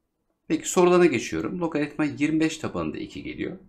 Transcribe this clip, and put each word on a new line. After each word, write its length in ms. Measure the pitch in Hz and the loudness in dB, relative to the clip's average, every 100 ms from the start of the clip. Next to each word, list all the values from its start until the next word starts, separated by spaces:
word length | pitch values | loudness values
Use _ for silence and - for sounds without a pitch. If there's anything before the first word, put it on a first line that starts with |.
| _ _ _ _ - | _ _ _ _ -6
Peki 220 | 156 - | -4 0
sorulana 360 | 185 180 180 175 | 4 6 8 6
geçiyorum. 540 | 117 - 80 160 180 | 4 -2 -4 -4 -4
Logaritma 460 | 165 147 147 - 147 | -4 -2 -4 -2 -2
yirmi 340 | 120 151 156 | 0 0 2
beş 180 | 156 - | 0 -2
tabanında 400 | 101 90 80 - | -6 -4 -6 -6
iki 260 | - 71 | -10 -10
geliyor. 340 | 67 - - 185 | -12 -8 -8 -8